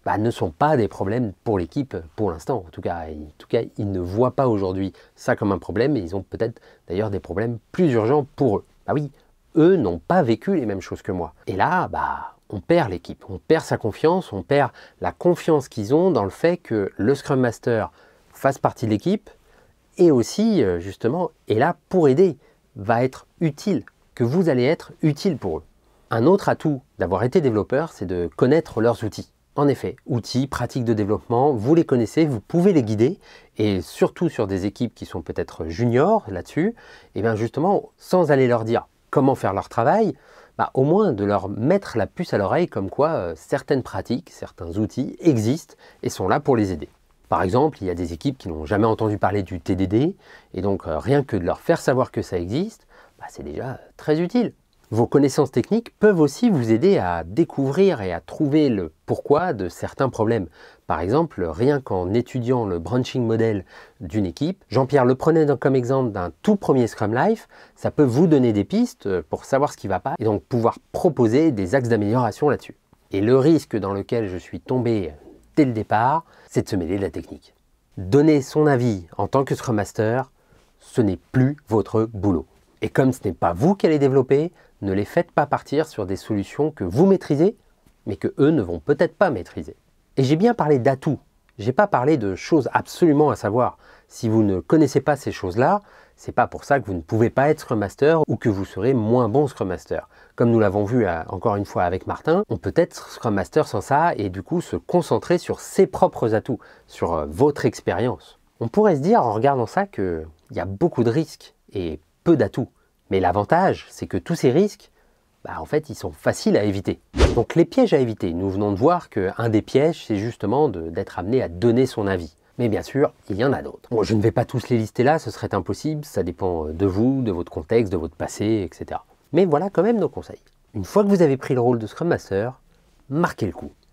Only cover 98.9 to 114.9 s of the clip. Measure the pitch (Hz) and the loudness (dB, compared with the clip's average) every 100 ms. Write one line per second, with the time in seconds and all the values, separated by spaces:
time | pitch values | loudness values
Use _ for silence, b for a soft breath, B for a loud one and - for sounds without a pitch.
98.9 | 127 107 123 113 127 147 - 98 87 - | 0 2 2 2 2 0 -2 -6 -6 -6
99.9 | 82 - b b b 120 117 104 101 104 | -8 -8 b b b 2 4 4 2 0
100.9 | 123 98 82 - 92 117 104 98 107 87 | 0 0 -2 -6 -4 -2 -2 -2 -2 -2
101.9 | 92 - 90 - 175 214 - 98 - 175 | -2 -6 -6 0 0 0 -4 -2 0 0
102.9 | - - - 120 98 90 156 143 107 - | -2 -18 -8 -2 -2 0 0 0 -2 0
103.9 | 139 170 120 101 92 - 175 - 92 - | 2 2 0 -4 -6 -6 -6 -4 -6 -2
104.9 | 180 - 113 - 175 - 98 - - 190 | -2 0 -2 0 -2 -2 -8 -4 2 2
105.9 | - 160 - 120 107 - 113 B B B | 4 0 2 0 0 -2 -6 B B B
106.9 | - 87 82 73 82 147 143 127 - - | -6 -2 -2 -4 2 2 2 -2 -2 -4
107.9 | 98 123 95 - _ _ - 117 - 214 | -2 -2 -4 -12 _ _ -8 -4 2 4
108.9 | 147 160 233 127 107 139 135 113 - 196 | 2 2 2 2 2 2 2 0 -2 -4
109.9 | - 95 80 80 - - 104 90 98 170 | -4 -4 -4 -8 -16 -14 -8 -8 -2 -2
110.9 | - 117 123 156 - - _ _ 101 85 | 0 0 0 -4 -8 -20 _ _ -8 -6
111.9 | 78 _ _ - 151 101 - - _ _ | -8 _ _ 2 2 2 -2 -8 _ _
112.9 | _ - 95 92 95 101 165 185 104 - | _ -4 0 2 0 2 2 2 0 -6
113.9 | - 92 98 - 165 139 139 202 - _ | -14 -8 -6 -4 0 2 4 2 -2 _